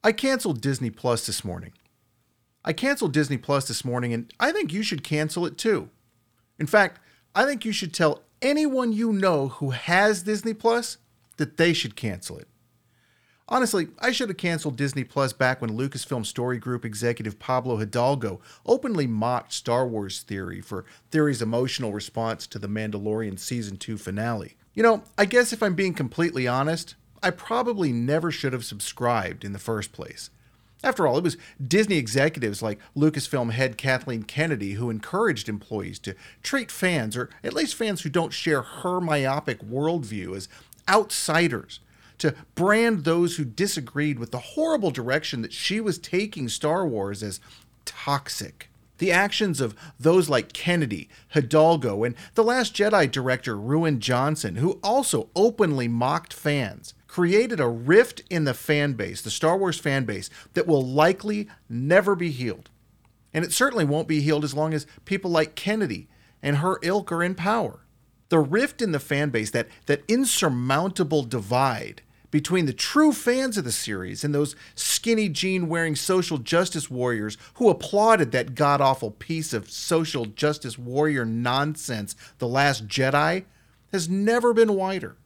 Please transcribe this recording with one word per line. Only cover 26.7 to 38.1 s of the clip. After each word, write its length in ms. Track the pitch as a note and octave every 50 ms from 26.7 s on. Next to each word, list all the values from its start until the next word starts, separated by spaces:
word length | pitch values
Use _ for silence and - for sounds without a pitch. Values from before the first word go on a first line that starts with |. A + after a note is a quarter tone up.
| E3 E3 - - - _ _ _ _ - -
I 60 | -
probably 640 | F3 F3 - - A3+ A#3+ B3 A#3+ A#3+ G3+ F3+ D3 B2
never 360 | A#2 A#2+ B2 D3 D#3+ D#3+ E3+
should 220 | D3+ - - C#3
have 140 | B2+ B2+ A#2
subscribed 800 | - - G2+ - - - - B2 A#2+ A#2+ A#2 F#2+ F2+ F2 - -
in 80 | G2+ G2
the 60 | G2
first 340 | - - A2+ G#2+ G2+ - _
place. 360 | - - - - - - - _ _ _ _ _ _ _ _ _ _ -
After 240 | - C4 - F#3 C#3+
all, 100 | A#2+ C#3+
it 60 | F3+
was 140 | E3+ - - - - - _ C#3
Disney 300 | B2 D#3 G3+ A3 G3+ G3
executives 680 | D#3+ B2+ G#2+ G#2 C3+ C3+ D#3 D#3 D3+ A#2+ A2 G2+ F#2+
like 200 | - A2 G#2 - - - _
Lucasfilm 580 | C#3+ D3 D#3 D3+ C#3+ C3 - - C#3 B2 A#2
head 260 | A2 A#2+ C3+ C3 B2 -
Kathleen 460 | - C3+ C3 B2+ - - B2 A2+ G#2
Kennedy 500 | - - - D#3 E3 D3+ A#2 G2+ G2 G2+
who 160 | G#2 A#2+ A#2+
encouraged 580 | A2+ A2 A2 - - F#3+ A3+ A3+ D#3 A2+ - -
employees 500 | G#2+ G#2 - - A#2 G#2+ F#2+ F2+ F#2 -
to 160 | _ - F#2 - - - - _ _
treat 280 | - - C#4 A#3+ F3+
fans, 440 | - - - F#3 F3 D#3 A#2 A2 A2
or 140 | B2 B2 - - -
at 120 | - - -
least 220 | - D#4+ C4 -
fans 260 | - A#3 G#3+ G3+ E3+
who 80 | -
don't 240 | D#3+